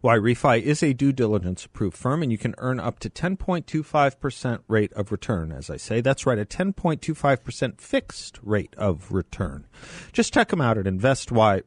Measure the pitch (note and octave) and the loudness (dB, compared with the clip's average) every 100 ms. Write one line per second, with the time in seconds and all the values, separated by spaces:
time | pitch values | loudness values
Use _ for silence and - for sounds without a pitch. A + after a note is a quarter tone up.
0 | A#2+ A#2 G#2+ A#2+ C#3+ A#2 A2+ D3+ D#3+ C3 | 6 4 4 2 4 4 2 2 2 2
1 | C#3 C3+ A2+ G#2+ F2+ F2+ - - G#2 - | 2 2 2 2 0 -6 -10 -4 -4 -2
2 | B2 D3+ D3 A2 B2 - B2+ B2+ A2 - | -2 0 0 -2 -4 -4 -4 -2 -4 -6
3 | - - E3+ F#3+ - F3+ D3+ D#3 D3 D3+ | -12 -6 -4 -4 -2 -4 -2 -6 0 2
4 | C#3+ - C#3+ - B2+ A#2 _ A2 G#2 - | 2 2 -8 -4 -6 -6 _ 2 2 -2
5 | G2+ G#2 - G#2 D#2+ C#2+ D2 D2+ - A2+ | -6 -6 -2 -2 -2 -8 -10 -12 -4 0
6 | A#2+ C#3 - A2+ G#2 - F#3+ G3 F3 D#3 | 2 2 0 0 -2 -4 -4 -2 -2 -2
7 | - D#3 C#3+ C3 - - C3 - - C#4 | -4 -2 2 0 -2 -6 -6 -6 -2 -2
8 | - - - - G2+ G#2+ - - G#2 D#2+ | -2 -16 -16 -16 -2 -2 -2 -4 -2 -2
9 | - F#2+ E2+ - F#2 C#2 - - - - | -2 -4 -4 -6 -6 -6 -16 -20 -20 -18
10 | - - A3+ - A3 F#3 B2+ A2 F#2+ F#2+ | -8 -6 0 0 2 2 2 2 0 2
11 | A#2+ C3+ - A#2+ A2 F#2+ | 2 2 0 4 4 4